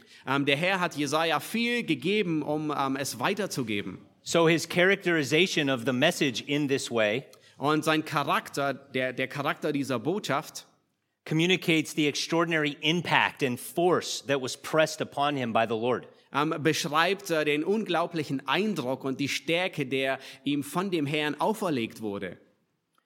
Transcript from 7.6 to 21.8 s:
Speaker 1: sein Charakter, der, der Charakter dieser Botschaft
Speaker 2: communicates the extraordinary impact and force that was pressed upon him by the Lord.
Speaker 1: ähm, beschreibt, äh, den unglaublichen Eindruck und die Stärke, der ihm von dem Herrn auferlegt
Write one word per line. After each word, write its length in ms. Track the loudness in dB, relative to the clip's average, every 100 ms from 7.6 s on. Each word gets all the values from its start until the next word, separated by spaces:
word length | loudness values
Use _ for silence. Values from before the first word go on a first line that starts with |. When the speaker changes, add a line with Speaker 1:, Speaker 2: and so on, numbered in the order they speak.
| 0 2
Speaker 1:
sein 200 | 2 0
Charakter, 680 | 0 -2 0 -2 -2 -4 -4
der, 400 | -4 -6 -4 -4
der 140 | -4 -4
Charakter 440 | -2 -4 -2 -2
dieser 280 | -2 -2 -2
Botschaft 680 | -2 -2 0 -2 -4 -14 -18 _ _ _ _ _ -2
Speaker 2:
communicates 680 | 2 4 2 4 2 0
the 140 | 0 0
extraordinary 680 | 0 0 0 2 2 0 0
impact 600 | 0 0 2 2 2 0
and 180 | -2 -2
force 640 | -6 0 4 4 0 -6 -2
that 140 | -2
was 160 | -2 -8
pressed 440 | 0 2 2 2
upon 360 | -6 -2 0 0
him 160 | 0
by 120 | 2 2
the 100 | 0
Lord. 320 | 0 -2 -4 -20 _
Speaker 1:
ähm, 200 | 0 0 2
beschreibt, 680 | 0 0 0 2 2 0 -2
äh, 160 | 0 2
den 180 | 0
unglaublichen 840 | 0 0 0 0 0 -2 -4 -4 0
Eindruck 580 | 0 0 -2 -4 -4 -4
und 140 | -2
die 100 | -2
Stärke, 560 | -2 0 0 0 -4 -2
der 340 | 0 0 -2 -8 -8
ihm 200 | -2 -2
von 280 | -2 -2 0
dem 140 | 0 0
Herrn 340 | 0 -2 0
auferlegt 600 | -2 0 0 -2